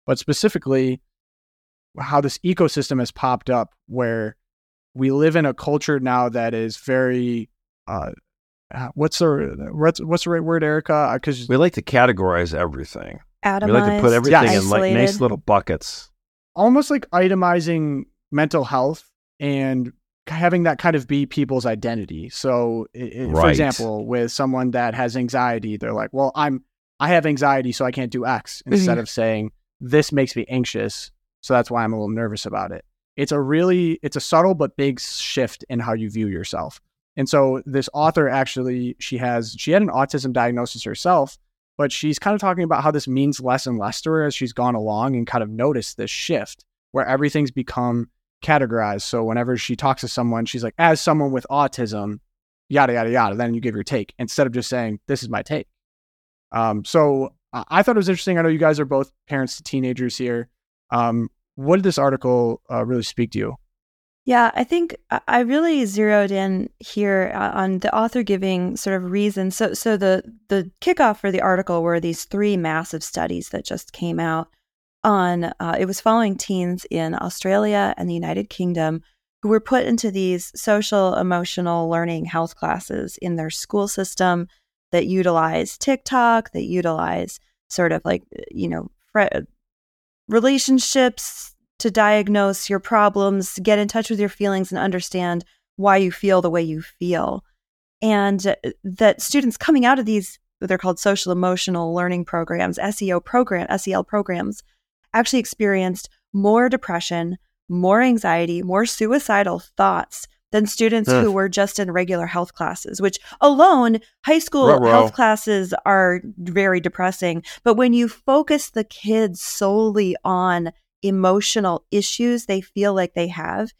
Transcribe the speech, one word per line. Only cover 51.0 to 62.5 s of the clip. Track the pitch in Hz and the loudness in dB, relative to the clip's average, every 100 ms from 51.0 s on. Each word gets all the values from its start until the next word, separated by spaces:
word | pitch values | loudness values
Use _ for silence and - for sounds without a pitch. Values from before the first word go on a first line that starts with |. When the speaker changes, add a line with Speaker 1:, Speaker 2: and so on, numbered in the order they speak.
Speaker 1:
someone | - 156 139 | 2 2 2
with | 131 - | -2 -2
autism, | 143 139 - 113 107 104 104 _ _ _ _ - | 0 0 -2 -6 -4 -8 -10 _ _ _ _ -2
yada, | 143 131 | 2 4
yada, | 120 113 | 2 0
yada," | 123 110 104 | 2 2 0
then | 120 | -2
you | 117 | -2
give | 117 107 | -4 -4
your | |
take | 95 120 98 - | -4 -4 -6 -10
instead | 117 - 135 | -6 0 0
of | |
just | 120 110 | 0 -4
saying, | 123 113 104 - | -4 -4 -6 -6
"This | 139 | -6
is | 117 | -4
my | 101 | -8
take." | - 151 - _ _ _ _ _ _ _ - | -6 -8 -8 _ _ _ _ _ _ _ -8
Um, | 113 113 107 101 | -2 -2 -2 0
so | 165 147 135 135 _ _ | 2 4 2 -4 _ _
I, | 123 - | -12 -2
I | 170 | 2
thought | 202 220 | 4 2
it | |
was | 185 | 0
interesting. | 180 - 175 | -2 0 2
I | |
know | 165 | 2
you | 160 | 4
guys | 156 151 | 2 2
are | 139 | 0
both | 135 139 _ - | -2 -4 _ -6
parents | 139 127 - | -4 -4 -8
to | |
teenagers | - 135 127 123 123 - | -6 -4 -4 -2 -4 -4
here. | 123 120 120 _ _ _ - | -4 -4 -6 _ _ _ -4
Um, | 120 117 117 113 _ _ - | 0 0 0 -4 _ _ -8
what | 139 185 | 2 2
did | |
this | 190 156 | 2 2
article, | 139 135 127 123 117 | 0 0 2 2 2